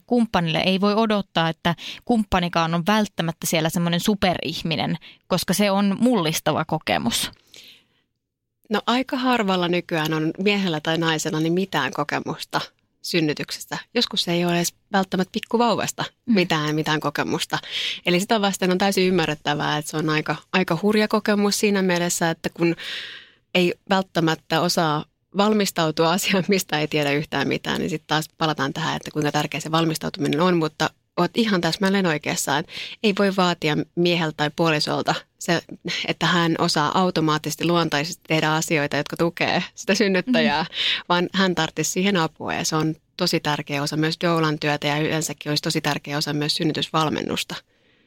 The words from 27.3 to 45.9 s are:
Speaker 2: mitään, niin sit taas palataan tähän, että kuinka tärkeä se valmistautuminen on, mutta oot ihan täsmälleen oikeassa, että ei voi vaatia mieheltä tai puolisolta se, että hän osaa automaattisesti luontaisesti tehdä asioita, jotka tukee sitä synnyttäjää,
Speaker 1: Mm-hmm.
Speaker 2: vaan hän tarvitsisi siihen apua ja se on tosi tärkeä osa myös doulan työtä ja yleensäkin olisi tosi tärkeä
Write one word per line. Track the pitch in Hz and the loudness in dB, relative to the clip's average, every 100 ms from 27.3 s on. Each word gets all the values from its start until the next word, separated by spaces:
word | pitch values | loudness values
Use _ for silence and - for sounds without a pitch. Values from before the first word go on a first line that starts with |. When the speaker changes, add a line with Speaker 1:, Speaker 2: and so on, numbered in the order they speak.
| 139 131 | -2 -2
Speaker 2:
mitään, | 135 - 143 | -2 -4 -4
niin | 170 | -4
sit | 156 - | -6 -2
taas | 151 156 - | -4 -4 -4
palataan | 160 147 135 | -2 -2 -4
tähän, | 156 156 147 | -4 -4 -6
että | - | -6
kuinka | 151 147 | -4 -2
tärkeä | 147 151 139 | -2 -2 -6
se | 156 | -2
valmistautuminen | 160 165 156 - - 143 143 | 0 0 -2 -6 -4 -2 2
on, | 180 175 | 2 2
mutta | 156 - 156 - _ - | 0 -2 -4 -6 _ -2
oot | 170 - | 0 0
ihan | 220 185 | 0 2
täsmälleen | 170 - 190 202 180 | 0 0 0 2 2
oikeassa, | 151 139 165 - 143 | 0 -2 -4 -2 -2
että | 175 - - - | -2 -10 -14 -2
ei | 214 190 | 0 2
voi | 202 190 | 0 2
vaatia | 180 175 156 160 - - | 0 0 0 -2 -2 0
mieheltä | 175 175 160 - | 2 2 0 -2
tai | 147 - | -2 0
puolisolta | 165 151 147 143 135 151 - - | 0 2 0 -2 0 -2 -6 -8
se, | - 170 - - 175 - - | -2 -2 -4 -12 -8 -6 -4
että | 165 160 | -2 0
hän | 175 170 165 | 2 2 2
osaa | 175 165 147 - | 0 2 2 2
automaattisesti | 185 175 156 151 151 - 160 | 2 2 0 0 -2 -2 0
luontaisesti | 170 160 143 160 - - | 2 2 0 -4 -6 -2
tehdä | 160 156 | 0 2
asioita, | 156 - 160 143 143 | 0 0 0 0 -2
jotka | 147 - | -4 -2
tukee | 170 - 139 170 - - | -2 0 0 0 -4 -6
sitä | - 190 | -2 2
synnyttäjää, | 202 185 - 165 151 147 | 2 2 2 2 2 0
Speaker 1:
Mm-hmm. | 165 - - - - | -2 -4 -4 -2 0
Speaker 2:
vaan | 175 175 | 0 2
hän | 190 190 170 | 2 2 2
tarvitsisi | 160 - 151 | -2 -2 -4
siihen | 185 196 190 | 0 0 2
apua | 160 - 110 | 0 -4 -6
ja | 78 160 | -4 -2
se | 160 | 0
on | 156 156 _ - | 0 -4 _ -4
tosi | 180 165 | -2 0
tärkeä | 151 147 151 143 | 0 -2 -4 -4
osa | 143 156 | -2 0
myös | 156 165 | -2 0
doulan | 175 165 156 151 | 0 2 0 0
työtä | 151 147 151 | -2 -2 0
ja | 147 | 0
yleensäkin | 156 156 147 147 147 | 0 -2 -4 -6 -4
olisi | 147 | -2
tosi | 165 160 | -2 -2
tärkeä | 151 | -2